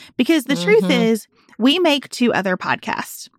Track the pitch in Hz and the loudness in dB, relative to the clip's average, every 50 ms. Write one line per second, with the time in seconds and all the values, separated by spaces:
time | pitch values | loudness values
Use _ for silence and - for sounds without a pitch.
0 | - - _ - 247 - 330 311 240 - 285 170 175 269 427 466 196 180 285 240 | -20 -10 _ -2 0 2 0 0 0 -2 -4 -2 0 2 2 2 4 2 2 2
1 | 226 226 226 208 - _ _ _ _ _ _ - 214 269 294 370 349 320 285 285 | 2 2 0 -2 -4 _ _ _ _ _ _ 0 2 2 2 4 2 2 0 0
2 | - - - - 247 226 - - 190 196 185 180 - 143 127 - - - - - | -4 -6 -6 -2 0 0 0 0 -2 -2 -4 -4 -4 -4 -6 -4 -6 -6 -8 -8
3 | - - - - - - _ | -8 -10 -14 -18 -20 -20 _